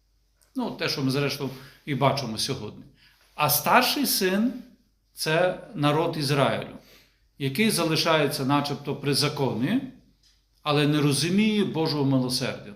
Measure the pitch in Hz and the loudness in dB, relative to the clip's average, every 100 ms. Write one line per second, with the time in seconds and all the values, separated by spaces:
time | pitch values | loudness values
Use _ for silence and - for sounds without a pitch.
0 | _ _ _ _ _ 262 233 - 156 - | _ _ _ _ _ -8 -8 -4 -4 -2
1 | 131 135 139 - 135 - - - - 131 | -2 0 -2 -4 -8 -10 -18 -14 -8 0
2 | 135 - 113 107 - 117 104 - - _ | 0 0 -4 -6 -6 -6 -10 -14 -20 _
3 | _ _ _ - 147 135 175 220 247 302 | _ _ _ -2 0 2 4 4 4 0
4 | 254 - 185 202 247 262 - _ _ _ | 0 0 2 2 0 -4 -12 _ _ _
5 | _ - 160 165 180 - - 190 147 151 | _ -8 -2 2 2 -2 -8 -2 2 2
6 | 170 165 135 139 123 104 - - - - | 0 -2 0 2 2 0 -6 -14 -20 -20
7 | _ _ _ - 139 135 220 165 165 151 | _ _ _ -6 -2 2 2 2 0 0
8 | 170 156 143 - 131 143 143 135 151 131 | 2 2 2 0 0 0 0 -6 -6 -4
9 | 139 131 143 143 127 104 143 254 - - | -2 0 0 0 -2 -2 0 -2 -4 -12
10 | _ _ _ _ _ _ 151 147 147 151 | _ _ _ _ _ _ -2 2 4 4
11 | 143 131 165 190 220 214 160 151 156 147 | 2 2 2 2 2 2 0 0 -2 0
12 | 135 131 123 - 117 101 104 | 2 2 0 -2 -4 -6 -12